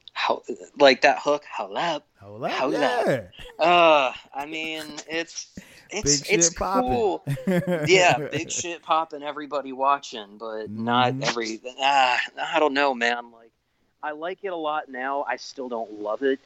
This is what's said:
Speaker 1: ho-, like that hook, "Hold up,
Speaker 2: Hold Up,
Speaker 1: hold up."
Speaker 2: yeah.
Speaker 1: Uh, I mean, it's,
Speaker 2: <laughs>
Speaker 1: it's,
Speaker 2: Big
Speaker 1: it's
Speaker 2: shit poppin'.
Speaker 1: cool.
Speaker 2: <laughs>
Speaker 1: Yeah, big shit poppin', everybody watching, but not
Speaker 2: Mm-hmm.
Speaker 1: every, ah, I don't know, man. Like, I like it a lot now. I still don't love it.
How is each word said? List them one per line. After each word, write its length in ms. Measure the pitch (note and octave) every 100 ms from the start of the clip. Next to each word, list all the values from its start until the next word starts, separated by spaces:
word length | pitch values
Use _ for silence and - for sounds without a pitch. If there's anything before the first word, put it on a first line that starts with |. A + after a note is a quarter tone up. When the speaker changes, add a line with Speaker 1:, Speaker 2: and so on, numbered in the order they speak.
| -
Speaker 1:
ho-, 300 | - - - - A#2+ - -
like 240 | C#3 B2+
that 160 | D3 A#2+
hook, 260 | C#3+ D3 -
"Hold 260 | - G2 A2
up, 280 | E3+ D3 _ _
Speaker 2:
Hold 220 | G2+ G#2
Up, 80 | D#3+
Speaker 1:
hold 240 | - C3 -
up." 320 | C4 - -
Speaker 2:
yeah. 160 | C3 F2+ - - -
Speaker 1:
Uh, 560 | E3 F3 E3 D3+ B2+ - - C3+
I 100 | D3
mean, 380 | D#3+ D#3+ D#3+ D3+ D3+ D3+
it's, 480 | D#3+ E3 - - - -
Speaker 2:
<laughs> 180 | - -
Speaker 1:
it's, 320 | G3 C#3+ C#3+
Speaker 2:
Big 120 | C#3 G#3+
Speaker 1:
it's 80 | -
Speaker 2:
shit 80 | -
poppin'. 320 | F#3 G3 B3+
Speaker 1:
cool. 340 | B3 G#3+ D#3+ - C#3 -
Speaker 2:
<laughs> 380 | F3 F3 F3 D3+
Speaker 1:
Yeah, 300 | F#3 F3+ B2+ C#3
big 180 | D3 E3+
shit 320 | - F3 E3+
poppin', 420 | - D#3+ D#3+ D3
everybody 500 | D3 C#3+ C#3+ C#3+ C3+
watching, 640 | C3 C3+ C#3+ - B2 G2+ G#2+
but 300 | A2+ A2 G#2+
not 420 | G#2+ A#2 B2 B2
Speaker 2:
Mm-hmm. 100 | C3
Speaker 1:
every, 380 | A#2 A#2 A2 A2 B2+ C3
ah, 380 | C3+ C3+ B2+ A#2+ - C#3 D3
I 60 | E3
don't 140 | D3+
know, 200 | C#3 C#3+
man. 380 | B2 A#2 A#2+ A#2+
Like, 200 | A#2 A2+ _ _ _ _ _
I 100 | D3+
like 280 | D3+ E3+ F#3+
it 100 | G3
a 20 | F3
lot 340 | D3+ D3+ -
now. 360 | B2+ C3 C#3 C#3+
I 80 | B2+
still 340 | - - B2+
don't 300 | A#2 G#2+ G#2+
love 220 | G#2 A2
it. 160 | C#3 C3+